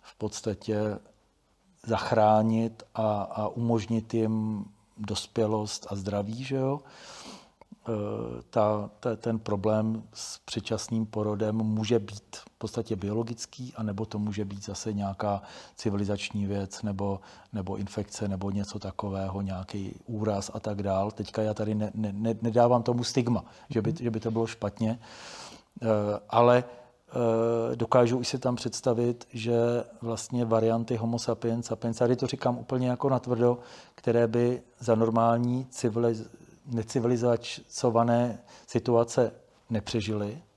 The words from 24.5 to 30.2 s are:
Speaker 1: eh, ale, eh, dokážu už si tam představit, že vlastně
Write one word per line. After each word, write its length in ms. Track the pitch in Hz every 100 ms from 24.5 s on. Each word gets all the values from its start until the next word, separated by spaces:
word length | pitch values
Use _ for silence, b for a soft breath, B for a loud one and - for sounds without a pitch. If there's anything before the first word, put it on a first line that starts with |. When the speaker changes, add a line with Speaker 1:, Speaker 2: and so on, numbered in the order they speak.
| - 101 - 110 117 B B B B B B B -
Speaker 1:
eh, 40 | 117 107 104 104 -
ale, 340 | 120 120 123
eh, 1120 | 123 - - _ _ 127 117 113 117 117 117 120
dokážu 420 | 117 127 120 123
už 100 | 120
si 120 | 131
tam 160 | 127 120
představit, 720 | 120 - - 117 120 120 -
že 500 | 123 110 120 117 120 113 -
vlastně 440 | 113 113